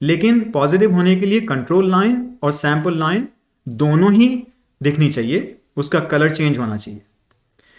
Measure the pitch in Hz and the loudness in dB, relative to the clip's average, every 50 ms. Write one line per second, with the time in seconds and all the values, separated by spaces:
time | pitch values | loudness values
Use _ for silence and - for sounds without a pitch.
0 | 139 151 165 165 190 226 233 240 214 214 - 147 139 143 170 190 214 214 180 180 | -2 0 0 2 2 2 2 2 0 0 -2 0 0 2 4 4 4 4 4 4
1 | 175 180 185 185 196 196 202 226 220 - 139 135 120 - 170 185 190 185 185 185 | 4 4 2 2 2 0 0 0 0 -2 -4 -6 -2 0 2 2 2 2 2 2
2 | 196 226 247 247 - - - - - 143 147 - - 147 147 156 151 180 170 160 | 2 2 0 -2 -4 -8 -12 -4 -4 -2 -2 0 0 0 0 0 -2 -2 -2 -2
3 | 160 156 175 214 269 - - _ _ _ _ _ _ 131 120 113 147 151 151 160 | -2 -2 -2 -4 -4 -6 -12 _ _ _ _ _ _ -14 -6 -2 0 2 2 2
4 | 180 202 202 220 240 254 262 247 - - _ _ _ _ _ _ 135 143 147 151 | 2 4 4 4 4 4 2 -2 -8 -12 _ _ _ _ _ _ -4 -4 0 0
5 | 151 139 - 123 113 113 143 202 - - - _ _ _ _ - 143 - - 160 | 0 0 0 -2 -4 -2 -4 -4 -6 -6 -14 _ _ _ _ -8 -6 -2 -2 -4
6 | 156 - 147 143 151 160 156 - 156 151 143 120 123 110 107 107 - - 104 101 | -2 -2 -2 0 0 0 0 0 -2 -2 -2 -2 -4 -6 -6 -8 -10 -12 -16 -18
7 | - _ _ _ _ _ _ _ _ _ _ _ _ _ _ | -20 _ _ _ _ _ _ _ _ _ _ _ _ _ _